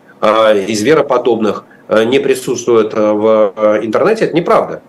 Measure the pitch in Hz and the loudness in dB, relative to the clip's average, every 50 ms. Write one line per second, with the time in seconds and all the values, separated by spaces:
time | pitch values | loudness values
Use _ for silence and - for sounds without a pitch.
0 | _ - - - - 107 107 110 113 110 107 101 95 92 113 104 107 131 160 - | _ -20 -10 -4 0 0 2 4 4 4 2 2 0 -4 -4 -2 0 2 2 2
1 | - - 131 120 - 123 117 110 107 104 95 - - - - - - - 104 107 | 2 0 -2 0 0 0 0 0 0 -2 -4 -4 -8 -18 -20 -18 -8 -2 0 0
2 | 113 117 131 139 135 131 131 127 - 139 123 - - - 120 113 107 104 - 110 | 2 2 0 0 0 0 -2 -2 -2 -6 -6 -6 -2 0 2 2 2 0 -2 -2
3 | 107 107 107 104 104 110 110 107 107 101 - 110 107 107 107 117 113 113 107 123 | 0 0 0 0 2 2 2 2 2 0 0 0 0 0 0 0 -2 -2 -2 0
4 | 139 190 220 214 185 - - 165 170 - 220 156 - - - - - | 0 0 0 0 -2 -2 -2 -2 0 0 0 0 0 -2 -8 -14 -16